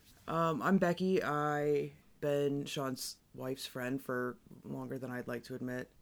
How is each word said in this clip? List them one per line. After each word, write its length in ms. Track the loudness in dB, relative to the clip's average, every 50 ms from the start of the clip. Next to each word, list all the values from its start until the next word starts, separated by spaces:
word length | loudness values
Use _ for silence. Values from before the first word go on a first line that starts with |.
| -20 -20 -20 -12 -6
um, 340 | -2 0 2 2 2 2 2
I'm 160 | 4 4 6
Becky. 440 | 6 6 4 4 4 2 4 4 4 2
I've 680 | 2 2 2 2 2 2 2 4 4 4 2 2 -2 -6 -14 -20 -20 -8 -2
been 420 | 0 2 2 4 4 2 2 0 -2
Sean's 520 | -4 -4 -4 -2 -2 -4 -4 -6 -8 -8 -12 _ _ -12
wife's 320 | -8 -6 -6 -4 -6 -6
friend 360 | -8 -6 -4 -2 -2 -2 -2
for 360 | -2 -2 0 0 0 -2 -4 -8 -14 -20 -20 -14 -10
longer 340 | -8 -6 -6 -6 -6 -6 -6
than 100 | -6 -6
I'd 160 | -6 -6 -4
like 160 | -4 -6 -6 -6
to 100 | -8 -8
admit. 340 | -6 -4 -4 -4 -4 -6 -8 _ -20